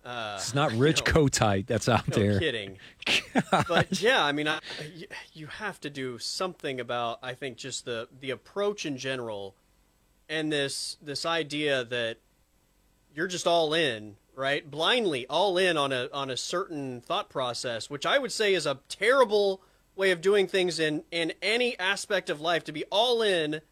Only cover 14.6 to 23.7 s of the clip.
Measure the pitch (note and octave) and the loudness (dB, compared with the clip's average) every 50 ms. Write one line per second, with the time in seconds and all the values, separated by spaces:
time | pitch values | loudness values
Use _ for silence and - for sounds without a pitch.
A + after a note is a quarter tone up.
14.6 | F3 D3+ C#3 D3 D#3+ F3+ A#3 B3+ A#3 F#3+ D3 - - - C#3 D#3+ F#3+ G#3 F3+ F3+ | -4 -8 -6 -2 0 2 2 2 2 0 0 -2 -4 -2 0 2 2 2 4 2
15.6 | F#3+ F#3 E3+ D#3 C#3+ C#3 C3+ B2+ B2 - - C#3+ C#3 C3 B2+ A#2 - - - F3 | 2 2 4 2 2 2 0 -2 -2 -4 -4 -6 -4 -4 -4 -6 -6 -4 -4 -4
16.6 | G3 - E3+ D3 C#3 C3+ B2 B2 - - E3 G3 G#3 _ - D3+ C3 B2 A#2 - | -4 -4 -6 -8 -6 -8 -8 -10 -6 -6 -4 -4 -4 _ -4 -4 -4 -4 -4 -4
17.6 | - B2+ A#2 A2+ - - C#3+ C#3 - E3 G3+ C#4+ C4+ A3 - - A3 G3+ G3 F3+ | -6 -6 -6 -6 -8 -8 -10 -4 0 2 2 2 2 0 -2 0 2 4 4 2
18.6 | D3 D3+ C#3 B2+ _ _ - - G3 A3 C4 C#4 B3+ G#3 G#3+ G#3 G3+ G3 F#3+ F#3+ | 2 0 -4 -4 _ _ -6 0 2 4 6 6 6 6 6 4 4 4 0 -2
19.6 | _ _ _ _ _ _ _ - F#3+ F#3+ F#3 E3+ D#3+ F#3+ G#3 G#3 F#3+ F#3 - G3 | _ _ _ _ _ _ _ 2 4 4 4 4 4 4 4 4 4 4 2 2
20.6 | F3+ F3+ D#3+ D#3 D#3+ D#3 D3+ D3+ - _ - E3+ E3 D#3+ E3 _ - F#3+ G#3+ A#3+ | 2 2 2 0 0 0 0 -2 -4 _ -4 -2 -2 -2 -4 _ -2 0 0 2
21.6 | B3 A#3+ B3+ - - F#3 G#3 F#3 - - G#3 F#3 F3+ - E3+ D3 D3+ E3+ F3 D#3 | 2 0 0 -2 -2 -2 0 -2 -2 -2 -2 -2 0 -2 -6 -4 0 0 0 0
22.6 | - - D3+ D3+ - - - G3 A3+ B3+ B3 A3+ A3+ G#3 F#3+ E3+ D#3 D3+ D3+ D#3 | -2 -4 -8 -8 -8 -2 0 2 2 4 2 2 2 2 2 2 0 -2 -4 -6
23.6 | - _ | -8 _